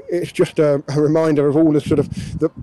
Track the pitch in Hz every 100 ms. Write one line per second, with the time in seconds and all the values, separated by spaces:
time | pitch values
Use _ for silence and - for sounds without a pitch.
0 | - 175 165 - 165 - 147 143 - 143
1 | 151 160 160 147 143 143 160 147 - 147
2 | - - - - 156 -